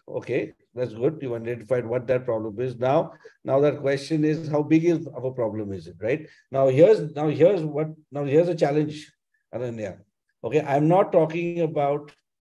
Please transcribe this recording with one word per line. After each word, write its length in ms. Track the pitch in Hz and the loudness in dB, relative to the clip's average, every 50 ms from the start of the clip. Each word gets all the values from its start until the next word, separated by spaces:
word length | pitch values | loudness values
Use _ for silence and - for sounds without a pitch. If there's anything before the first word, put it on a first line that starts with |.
| _ - | _ -10
Okay, 440 | - 123 - - 120 151 208 - - _ _ _ - | -10 -10 -6 -4 -4 -4 -4 -6 -10 _ _ _ -8
that's 180 | 117 127 113 107 | -6 -6 -6 -4
good. 260 | 113 120 156 160 156 135 | -2 -2 -2 -2 -4 -8
You've 100 | 131 117 | -8 -8
identified 540 | 113 113 117 123 117 104 - 131 123 113 | -6 -6 -6 -8 -8 -4 -2 -2 -2 -2
what 200 | 110 120 127 113 | -2 -4 -4 -2
that 200 | 117 127 123 127 | -2 -2 -2 0
problem 340 | - 117 110 110 113 98 107 | -2 -4 -4 -4 -6 -6 -6
is. 160 | 127 131 123 | -6 -6 -4
Now, 360 | 117 123 127 139 165 160 156 - - - - _ _ - | -2 0 2 2 2 0 -2 -8 -20 -20 -20 _ _ -4
now 160 | - 131 139 | 0 2 4
that 200 | 147 147 131 131 | 4 2 2 0
question 440 | 135 139 139 135 139 - 160 156 151 | -2 -2 -2 -2 -4 -4 -2 0 0
is, 220 | 151 156 156 160 151 | 0 0 -2 -4 -4
how 140 | 151 151 151 | -2 -2 2
big 220 | 135 160 165 165 | 4 4 4 4
is, 220 | 175 165 151 - - | 4 0 0 -2 -8
of 160 | - 123 120 | -10 -8 -8
a 80 | 131 127 | -6 -4
problem 400 | 127 117 107 101 110 107 101 95 | -2 -4 -4 -4 -6 -8 -8 -8
is 140 | 90 80 | -10 -12
it, 100 | 87 85 82 | -14 -14 -8
right? 280 | 104 110 135 156 156 - - _ _ - 127 | -4 -4 -4 -4 -6 -14 -20 _ _ -6 0
Now 160 | 135 135 135 | 2 2 4
here's, 440 | 131 139 165 208 220 185 160 156 151 | 8 8 8 8 8 6 2 -6 -6
now 140 | 143 151 156 | -4 -2 -2
here's 340 | 143 123 151 185 208 175 156 | 2 6 6 6 4 4 -2
what, 260 | 156 147 143 156 156 160 - _ - 127 | -4 -4 -4 -6 -6 -8 -14 _ -12 -8
now 120 | 143 143 | -6 -2
here's 240 | 139 131 156 175 175 | 2 4 4 4 4
a 60 | 175 | 2
challenge, 560 | 160 170 175 156 151 151 147 151 - - - _ _ _ _ _ _ _ _ - | 0 0 2 2 0 0 -2 -4 -10 -16 -20 _ _ _ _ _ _ _ _ -10
Ananya. 440 | 113 127 123 117 110 104 95 92 95 - _ _ _ _ _ _ _ - | -8 -8 -8 -8 -8 -8 -10 -10 -12 -20 _ _ _ _ _ _ _ -8
Okay, 160 | 113 120 156 | -2 -2 -2
I'm 260 | 139 135 135 143 151 | 0 2 0 2 4
not 260 | 156 170 190 208 202 - | 4 4 4 2 4 4
talking 500 | 175 156 156 160 175 170 170 170 170 170 | 2 2 2 0 -4 -4 -4 -2 -2 -2
about 500 | 151 160 151 143 139 143 147 147 147 - _ _ _ _ _ _ | -2 -2 -2 0 0 -2 -2 -6 -12 -20 _ _ _ _ _ _